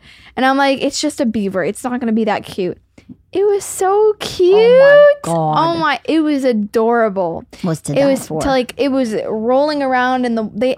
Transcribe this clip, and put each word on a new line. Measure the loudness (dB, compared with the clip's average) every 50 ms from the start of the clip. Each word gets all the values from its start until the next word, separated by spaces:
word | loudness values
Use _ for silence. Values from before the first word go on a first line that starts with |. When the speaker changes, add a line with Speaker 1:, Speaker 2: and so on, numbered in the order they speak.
| _ -20 -20 -20 -20 -12 _
Speaker 1:
And | -2 0
I'm | 0 2 2
like, | 2 0 0 0 -2
"It's | -4 -4 -4
just | -4 -4 -4 -2
a | -4
beaver. | -2 -2 -2 -4 -4 -4 -4 -4
It's | -4 -6 -6 -8
not | -8 -6 -4
gonna | -4 -2
be | -2 0 0
that | 0 -2 -4 -6
cute." | -8 -8 -6 -6 -6 -6 -10 _ _ _ _ _ -20 -20 -20 _ _
It | -4 -2 0
was | 0 0 -2 -4
so | -8 -6 -4 -2 0 2 2 2 2 0 -2
cute. | -6 -10 -2 0 2 4 4
Speaker 2:
Oh | 6 6 6 6 6 8 8 8 8 6 6 4 2
my |
God. | -2 -2 -2 0 0 0 0 2 0 0 0
Speaker 1:
Oh | 0
my, | -2 -2 -2 -2 -2
it | -2 0 0
was | 0 0 0 0 0
adorable. | 0 0 0 -4 -2 -2 -2 0 0 2 0 0 0 -2 -2 -4 -4 -6 -8 -12 -16 -14 -8 -4
Speaker 2:
Was | -4 -4 -4
to | -6 -4 -2
Speaker 1:
It |
Speaker 2:
die | 0 2 2
Speaker 1:
was | 0 0 -4 -6
Speaker 2:
for. | -6 -4
Speaker 1:
to, | -2 0
like, | 0 0 -2 -4 -4 -4
it | -2 -2
was | 0 -2 -2 -2 -4 -6 -6 -6
rolling | -6 -4 -2 0 0 0 0 0 -2 -2 -2
around, | -2 -2 0 0 0 -2 -2 -2
and | -2 -2 -4
the, | -4 -6 -6
they | -4 -2 -2 -2